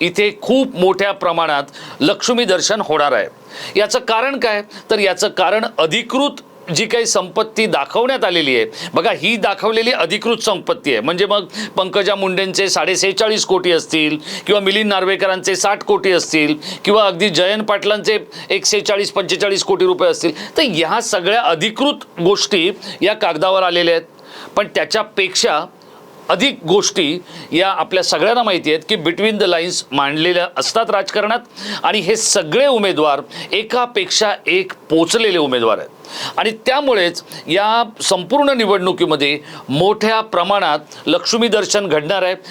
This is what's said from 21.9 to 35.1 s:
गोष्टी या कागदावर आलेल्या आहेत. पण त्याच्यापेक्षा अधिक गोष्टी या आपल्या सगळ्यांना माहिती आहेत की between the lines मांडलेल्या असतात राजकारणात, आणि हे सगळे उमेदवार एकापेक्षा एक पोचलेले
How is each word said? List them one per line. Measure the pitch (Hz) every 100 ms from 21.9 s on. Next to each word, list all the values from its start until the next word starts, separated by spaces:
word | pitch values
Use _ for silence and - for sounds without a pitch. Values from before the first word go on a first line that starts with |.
| - - -
गोष्टी | 170 202 - 190 175 202 - -
या | 185
कागदावर | 214 180 156 185 190
आलेल्या | 180 175 170
आहेत. | 165 165 - - - - -
पण | 202
त्याच्यापेक्षा | 196 156 214 214 - 190 185 226 151 175 - - - - - -
अधिक | 175 269 - 160
गोष्टी | 196 180 - 147 175 - - -
या | 151 190
आपल्या | 185 214 185
सगळ्यांना | 170 160 190 240
माहिती | 214 175 151
आहेत | 156 -
की | 214
between | 156 175 214
the | 214 196
lines | 170 175 - -
मांडलेल्या | 139 139 156 170 175 175 -
असतात | 135 220 226
राजकारणात, | 208 196 214 208 233 233 - 208 -
आणि | - 208
हे | 170 220
सगळे | - 202 156 196 277
उमेदवार | 233 202 147 151 139 - - -
एकापेक्षा | 185 220 240 240 220 180 - 214 - -
एक | 180 185 - -
पोचलेले | 160 165